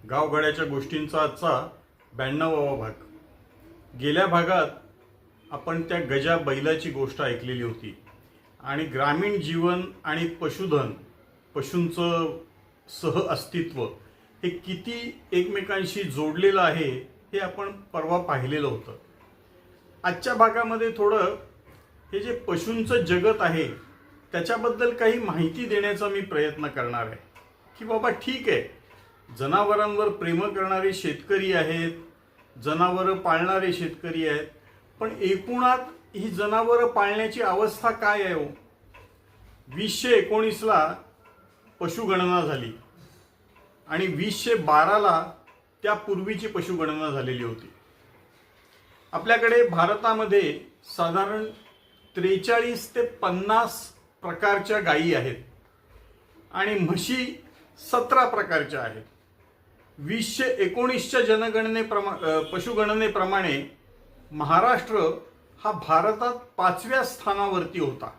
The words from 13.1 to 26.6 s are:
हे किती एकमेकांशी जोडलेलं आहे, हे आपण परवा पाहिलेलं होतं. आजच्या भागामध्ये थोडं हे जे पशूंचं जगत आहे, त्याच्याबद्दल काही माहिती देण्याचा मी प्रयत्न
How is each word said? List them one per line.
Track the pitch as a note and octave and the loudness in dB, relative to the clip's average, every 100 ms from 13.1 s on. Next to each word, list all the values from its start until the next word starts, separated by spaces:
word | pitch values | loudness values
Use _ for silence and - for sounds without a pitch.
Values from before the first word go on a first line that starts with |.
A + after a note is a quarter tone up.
| E3 - C3 - F3 - C3+ G#2+ G2+ - _ _ _ | 0 0 -4 -4 -4 -4 -4 -6 -8 -20 _ _ _
हे | F3+ | -6
किती | F3 F#3 F3+ A#3 A#3 A#3+ - - | -6 -10 -10 -8 -8 -10 -14 -2
एकमेकांशी | F3+ F3+ G3+ F#3+ G3 F3+ G3+ | 0 0 -4 -4 -4 -4 -4
जोडलेलं | F3+ C3 D3+ D#3+ G3 G3 | -6 -4 -4 4 4 6
आहे, | E3+ D#3+ D3 B2+ - - _ | 4 2 -2 -4 -10 -20 _
हे | G3 | -6
आपण | F#3 F#3 G3 | -6 -8 -10
परवा | G3+ - E3 D#3+ F3 | -10 -10 -6 -2 -2
पाहिलेलं | F3 C#3 B2+ D3+ C#3 | 0 -2 -2 -2 -2
होतं. | A2 - A2 _ _ - _ _ - _ - - - | -4 -10 -20 _ _ -20 _ _ -20 _ -20 -20 -6
आजच्या | F3+ F3+ B3+ | -4 -4 -4
भागामध्ये | A3+ A3 A#3 A3+ A3+ A3+ G#3+ | 6 6 6 -2 0 -2 2
थोडं | G#3 G#3+ F3 - - - - - _ - - | 2 4 2 -2 -12 -20 -20 -20 _ -20 -8
हे | G3+ | -6
जे | A#3 A#3+ | -4 -6
पशूंचं | - F3 G#3+ A3+ A3 | -4 -4 -2 -4 0
जगत | A#3+ E3+ F3+ G#3 G#3+ | 0 2 4 4 4
आहे, | F3 E3 C3+ - - - - - _ | 2 0 -2 -6 -16 -20 -20 -20 _
त्याच्याबद्दल | E3+ E3+ A#3 A#3+ A#3 A#3+ | -6 -2 0 0 0 0
काही | A#3+ A3+ A#3+ | 2 2 2
माहिती | G#3 D#3+ D#3+ G3+ A#3+ | -2 0 -2 -2 -2
देण्याचा | G#3 G#3 F#3 G3+ | 0 0 -2 -2
मी | G3 | -4
प्रयत्न | G3 D3+ D3+ D3+ | -2 0 0 -2